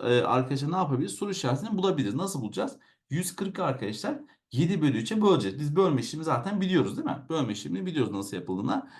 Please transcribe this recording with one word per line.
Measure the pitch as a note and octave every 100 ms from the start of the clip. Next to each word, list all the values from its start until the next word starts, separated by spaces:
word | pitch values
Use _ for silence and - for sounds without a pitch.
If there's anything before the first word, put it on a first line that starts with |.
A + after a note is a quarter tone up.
e, | B2 B2
arkadaşlar | - B2+ C3 C3+ C#3+
ne | F#3
yapabiliriz? | D#3 B2+ G2+
Soru | - G3+
işaretini | F#3 B2+ C#3 A3 F#3+
bulabiliriz. | F#3+ D#3+ G2+
Nasıl | C3 F#3+ D3
bulacağız? | G#2+ F#3 C4+ - _ _ -
Yüz | D3+ F#3 -
kırkı | G3 F#3+
arkadaşlar | E3 B2 G#2 - B3 D4+ - _ _
yedi | B2 E3+ F#3
bölü | D3 A#2
üçe | A2+ A3
böleceğiz. | G#3 D#3 G2 A#2
Biz | D3 D#3+
bölme | F#3 C3
işlemi | - D#3
zaten | D#3+ B2 F#3+ G3+
biliyoruz | F#3 F#3 - -
değil | -
mi? | - -
Bölme | D#3+ A#2
işlemini | G#2 D3 F#3+ F#3
biliyoruz | D#3 A2
nasıl | G2 G2 F2+
yapıldığını. | - F#2 C3 C4 -